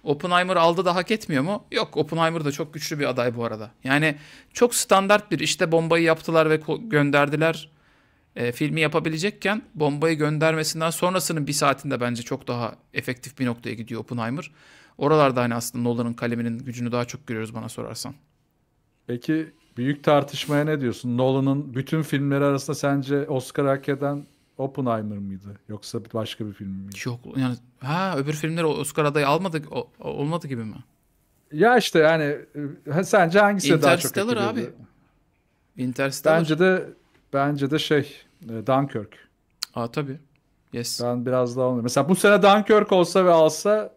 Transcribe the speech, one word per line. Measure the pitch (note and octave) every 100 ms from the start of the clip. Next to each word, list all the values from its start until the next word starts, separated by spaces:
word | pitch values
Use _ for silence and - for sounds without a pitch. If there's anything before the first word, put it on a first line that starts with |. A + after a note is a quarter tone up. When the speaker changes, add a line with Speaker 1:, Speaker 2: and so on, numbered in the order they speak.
Speaker 1:
Oppenheimer | - D3 F3+ F3 F3+ F3+
aldı | E3 E3+ F3+
da | F3+
hak | F3+
etmiyor | A3 - C#3+
mu? | D#3 G#3 _
Yok, | A3+ - -
Oppenheimer | D3+ E3 E3 E3 D3
da |
çok | D3 D#3
güçlü | D#3 - D3+
bir | C3+
aday | B2 B2 A#2
bu | A#2
arada. | A2 G#2 _
Yani | C3 C#3+ D#3 D3 - - _
çok | - A#3+ -
standart | - G3 G3 G#3 G#3
bir | E3
işte | - - F3+
bombayı | D#3+ E3 E3+
yaptılar | E3 D#3 - D#3+ D#3
ve | D#3
ko-, | D#3 D3+ A#3
gönderdiler, | D3+ C#3+ C#3+ C#3+ D3 D#3+ D#3+ - _ _ _ _ _ _ -
e, | A#2+
filmi | A#2+ D3+ D3+
yapabilecekken | D3+ D#3+ D#3+ D#3 G3 G#3 F#3+ G#3+ - -
bombayı | D3 D3 D#3+ D#3
göndermesinden | D3 D3+ D#3+ D#3+ D#3 D#3+ D#3+
sonrasının | D#3+ F3+ F#3 - E3 C#3
bir |
saatinde | C#3+ D3 C3+ C#3+ B2+
bence | A#2+ A#2
çok | A#2+ C3 -
daha | A#2+ A#2 - _
efektif | B2+ - B2+ - -
bir | B2+
noktaya | A#2 A#2
gidiyor | A2+ G#2+ A2+
Oppenheimer. | A2 A#2+ A2+ C#3+ - _ _ - _ -
Oralarda | C3+ D#3 C#3 B2
hani | A#2+ A#2
aslında | A#2 A#2+ A#2+
Nolan'ın | A#2+ A#2+
kaleminin | A#2 A#2 A#2+ A#2 A#2
gücünü | C3 A#2+ A#2+
daha | B2 A#2+
çok | - -
görüyoruz | A2 A2 A#2+
bana | A2+
sorarsan. | - A2+ A2+ - C#3+ _ _ _ _ _ _ _ _ -
Speaker 2:
Peki | B2 - D#3 D#3+ _ _ -
büyük | B2+ C#3+
tartışmaya | - D3 C#3 C#3 - C#3+ D3+
ne | D3+
diyorsun? | B2 - B2 A#2+
Nolan'ın | C3 C3+ C3+ C#3 D3
bütün | B2 C3 D#3+
filmleri | D3+ C#3+ C#3 C#3
arasında | C#3+ C#3 C#3 C#3
sence | C#3+ C#3 C3 C#3+ D3+
Oscar | C3 B2+ - C#3+
hak | C3+ C#3
eden | C3+ C#3+ C#3+ D3 _ _ -
Oppenheimer | C3+ C#3 B2+ A2+ G#2+ G#2
mıydı? | G2 F#2+ G2+ G2+ -
Yoksa | G#2 - A2+ G2+
başka | A2+ G#2+ - G#2+
bir |
film | G2 G2
miydi? | F#2+ G2 G2 B2+
Speaker 1:
Yok | A#2+ - C3+
yani, | B2+ A#2+ _ _
ha, | C3 E3 F#3+ D#3+
öbür | C#3
filmler | D3+ D#3+ E3
o-, | D#3+ C#3+
Oscar | C#3 - D3
adayı | D3 C#3
almadı, | D#3+ F#3+ D#3+ D3+
o-, | B2+ - _
o-, | -
olmadı | C#3+ D3 E3+ C#3
gibi | B2
mi? | A2 - - _ _ _ _ _ _
Speaker 2:
Ya | D3+ G#3+ B3
işte | - E3+
yani, | D#3 D#3+ D3 D3 - D3 C#3+ - -
e, |
ha, | D3+
sence | F#3+ G#3+ E3+ G3
hangisi | G#3 G3+ F#3
daha | E3
çok | C#3+ F3 D3+
Speaker 1:
Interstellar | - G#3+ A#3 G3+
Speaker 2:
etkiledi? | A#3 -
Speaker 1:
abi. | - - _ _ _ _ _ _ _ _ -
Interstellar. | B2+ B2 C#3 C3+ D#3 D#3+
Speaker 2:
Bence | D#3 D3+
de, | F#3 F#3 - - _ _ _
bence | C#3 C#3 C#3+ C#3
de | D3+
şey, | - D3 C#3+ - _ _
e, | A2 A2+ G#2
Dunkirk. | C3 C#3 A2+ G#2 - _ _ _ _ - A#2+
Speaker 1:
Aa, | A#2
tabii. | D3+ C#3+ C3 _ _ _ _ _
Yes. | A#2+ A#2 G#2+
Speaker 2:
Ben | A#2+ B2 A#2+
biraz | B2+ B2 B2
daha | B2+
onu, | B2+
mesela | A#2 - C#3
bu | F#3
sene | G3+ G3+
Dunkirk | G3 G#3 G#3 G#3+ G3+
olsa | F#3+ E3+ G3 F3+
ve |
alsa | E3 D#3 D#3 G#3 G#3+ G#3